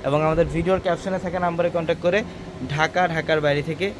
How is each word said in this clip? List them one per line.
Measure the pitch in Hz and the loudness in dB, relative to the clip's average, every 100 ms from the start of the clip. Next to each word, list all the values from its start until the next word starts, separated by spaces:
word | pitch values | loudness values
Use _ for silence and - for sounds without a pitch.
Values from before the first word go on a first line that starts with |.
এবং | 135 147 | 0 2
আমাদের | 156 160 160 | 2 4 2
ভিডিওর | 160 170 185 | 2 2 2
ক্যাপশনে | 185 170 196 185 | 2 -2 -2 -4
থাকা | 180 180 | -2 -2
নাম্বারে | 175 170 175 | -2 0 0
কন্ট্যাক্ট | 170 165 190 | 0 0 0
করে | 175 196 226 - - - 127 | 2 0 -2 -10 -14 -10 -6
ঢাকা, | 147 156 180 180 | 0 0 2 2
ঢাকার | 160 160 156 | 0 0 2
বাইরে | 147 143 | 2 0
থেকে | 147 156 196 208 | -2 -4 -4 -4